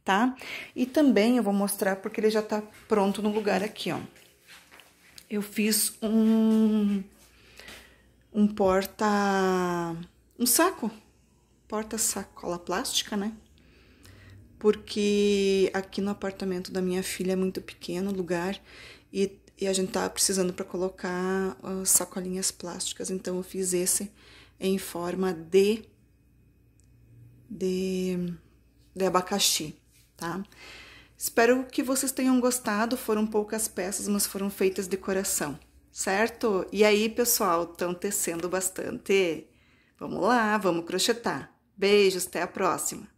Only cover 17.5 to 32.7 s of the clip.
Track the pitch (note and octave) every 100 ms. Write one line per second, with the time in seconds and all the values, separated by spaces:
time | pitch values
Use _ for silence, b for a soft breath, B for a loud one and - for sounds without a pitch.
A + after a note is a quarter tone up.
17.5 | - - - - F3 G3 F#3+ F3 F3 F3+
18.5 | G3 B B B B B G3 G3 - -
19.5 | - G3 F#3+ F#3 F#3 F#3 - - F#3+ F3+
20.5 | F3+ F#3 F3+ F#3 F#3 F#3 F3+ F#3 F#3+ F#3+
21.5 | - - F#3+ F#3+ - F3+ - F#3 F#3 F#3+
22.5 | - F3 F3+ - - F#3+ F#3 F#3 F3+ F#3
23.5 | F#3+ F#3 F3+ F3+ - G3+ B B B B
24.5 | _ F#3+ F#3+ - E3+ F3 F3+ F#3 E3 D#3+
25.5 | F#3+ G3+ A3 - _ _ _ _ _ _
26.5 | _ _ _ _ _ _ - - - -
27.5 | F#3 F#3 F#3 F#3+ F#3 F#3 F3+ F3 E3+ _
28.5 | _ _ _ _ F#3 F#3 F3+ - G3+ -
29.5 | - D3+ - _ _ _ - E3+ F3 G3+
30.5 | B B B B B B _ - - A#3
31.5 | B3+ C4 - B3+ C4 C4+ C#4 C4 B3+ B3
32.5 | B3 -